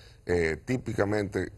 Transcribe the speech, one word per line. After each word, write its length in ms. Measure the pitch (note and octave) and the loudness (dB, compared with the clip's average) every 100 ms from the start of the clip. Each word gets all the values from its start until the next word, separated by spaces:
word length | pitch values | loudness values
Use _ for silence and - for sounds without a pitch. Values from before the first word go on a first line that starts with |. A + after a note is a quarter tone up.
| - - | -20 -12
eh, 320 | - F2 D#2+ D#2+ | 0 2 2 0
típicamente 880 | - B2+ - - G2+ G#2+ G2+ G2 F2 | -2 -2 -2 0 2 2 0 -2 -4